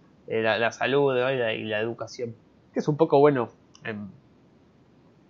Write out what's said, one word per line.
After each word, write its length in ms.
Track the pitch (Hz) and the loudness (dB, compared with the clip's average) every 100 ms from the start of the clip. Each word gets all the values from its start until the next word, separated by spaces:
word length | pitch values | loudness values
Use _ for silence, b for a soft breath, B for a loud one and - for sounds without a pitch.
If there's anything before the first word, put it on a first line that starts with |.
| _ _ - | _ _ -6
eh, 160 | 113 | -2
la, 160 | 110 104 | 0 0
la 140 | 113 | -2
salud, 420 | - 120 139 139 | -2 0 2 2
¿no? 160 | 123 127 | 2 0
y, 60 | 131 | 0
la, 160 | 113 | -2
y 100 | 113 | -4
la 160 | 110 107 | -4 -4
educación, 540 | 113 120 113 - 120 113 _ _ _ | -4 -6 -12 -10 -10 -12 _ _ _
que 80 | 262 | -4
es 80 | 156 | -2
un 80 | 147 | 0
poco, 220 | 160 143 | 4 6
bueno, 320 | 147 135 113 - _ - | 6 4 -2 -8 _ -14
em, 240 | 117 104 101 - _ _ _ _ _ _ _ _ _ _ _ | -12 -10 -12 -16 _ _ _ _ _ _ _ _ _ _ _